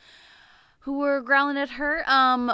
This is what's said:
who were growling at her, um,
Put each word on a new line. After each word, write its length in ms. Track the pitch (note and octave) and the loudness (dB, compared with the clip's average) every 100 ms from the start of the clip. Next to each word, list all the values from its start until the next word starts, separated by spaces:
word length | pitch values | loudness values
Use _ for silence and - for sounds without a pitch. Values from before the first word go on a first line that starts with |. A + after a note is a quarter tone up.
| _ - - - - _ _ _ | _ -20 -20 -20 -20 _ _ _
who 180 | - C#4 | -8 -4
were 240 | C#4+ C#4 | 0 -2
growling 340 | A#3 C#4 C#4+ C#4 | 2 2 2 -2
at 140 | C4+ | -6
her, 340 | A#3+ D4 D#4+ - | -6 -4 -4 0
um, 440 | C4+ C4 B3+ A#3+ | 2 4 2 0